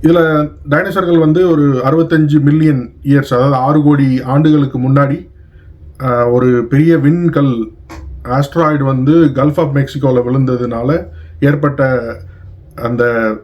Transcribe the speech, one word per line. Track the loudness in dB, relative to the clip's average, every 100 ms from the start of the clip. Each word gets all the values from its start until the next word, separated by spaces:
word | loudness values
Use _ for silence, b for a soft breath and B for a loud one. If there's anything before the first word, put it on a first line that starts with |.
இதுல | 2 2 2 0 -2 -8 -4
டைனோசர்கள் | -2 -2 -4 0 2
வந்து | 2 2 2
ஒரு | 2 0 0 0
அறுபத்தஞ்சு | 0 0 0 2 2
மில்லியன் | 2 2 2 0 -4 -10
இயர்ஸ், | 0 0 2
அதாவது | 0 0 0
ஆறு | 0 2
கோடி | 2 2 2 0
ஆண்டுகளுக்கு | 0 0 2 2 0 -2
முன்னாடி, | 0 2 2 -2 -8 b b b b b -20 -8
ஆ, | -4 0 2
ஒரு | 2 2 0 0
பெரிய | 2 2 4
விண்கல், | 2 2 0 0 0 -2 -6 -12 -20 -18 -16 -16
ஆஸ்டராய்டு | -6 -4 -2 0 0 0
வந்து | -2 0 2
Gulf | 4 4 4 2 0
of | -2
மெக்சிகோல | -2 -2 -2 0 0 0
விழுந்ததுனால | 0 0 -2 -4 -4 -2 -2 -4 b b b
ஏற்பட்ட | 0 0 -2 -2 -2 -2 -4 -12 -16 b b b -20 -10
அந்த | -6 0 0 0 -2 -4